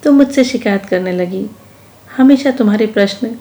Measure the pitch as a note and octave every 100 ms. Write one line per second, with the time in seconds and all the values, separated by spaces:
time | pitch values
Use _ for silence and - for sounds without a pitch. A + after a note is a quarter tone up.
0 | D4+ C#4+ C4+ C#4 B3+ A#3+ G#3+ G3+ - F#3
1 | F#3 F3+ F3+ F#3+ G#3 - - - - _
2 | - - C4 C#4 C#4 B3+ G#3+ G#3 A3 G#3+
3 | G3+ - A3+ A3+